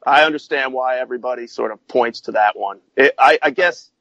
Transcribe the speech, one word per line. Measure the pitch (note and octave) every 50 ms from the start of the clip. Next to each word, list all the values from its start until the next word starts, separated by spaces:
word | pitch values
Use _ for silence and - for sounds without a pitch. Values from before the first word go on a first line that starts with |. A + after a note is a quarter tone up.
| -
I | C3 C#3 D3+ D#3
understand | D#3 D3+ C#3+ - - D3+ C#3 C3+ C3 C3
why | B2+ B2+ C3 B2+ B2+
everybody | B2+ A#2 B2+ A#2+ A2+ B2+ B2 A#2+ A#2
sort | A#2 - A#2+ A#2 A2
of | G#2+ - _
points | - - B2+ A#2 A#2 A2+ -
to | - - -
that | A2 G#2+ G#2 -
one. | G#2 G#2 G2 G2 G2 _ _ -
It, | B2+ C3+ C#3+ -
I, | - C3 D3 D#3 D3+
I | D#3 D3+
guess, | C3 - F3+ F3 E3 - - _ _ _